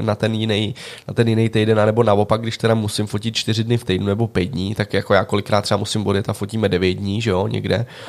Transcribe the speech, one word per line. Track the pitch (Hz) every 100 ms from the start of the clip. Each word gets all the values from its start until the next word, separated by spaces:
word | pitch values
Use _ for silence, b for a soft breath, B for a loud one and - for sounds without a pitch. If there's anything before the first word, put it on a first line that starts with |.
na | - 104
ten | 110
jiný, | 110 110 104 104 - B B -
na |
ten | 101 117
jiný | 113 113
týden, | 110 107 107
anebo | 107 113
naopak, | 113 101 104 110
když | 113 -
teda | 113 113
musím | 107 - 104
fotit | 107 113 110
čtyři | - 110
dny | 113 117
v |
týdnu | - 92 98
nebo | 101 113
pět | 98 90
dní, | 87 98 120
tak | 104
jako | 98 -
já | 101 92
kolikrát | 104 - 104
třeba | - 101
musím | 98 110 101
odjet | 98 -
a |
fotíme | 104 101 110 104
devět | 90 92
dní, | 98 101 104
že | 113
jo, | 92 107
někde, | 110 101 98 123 B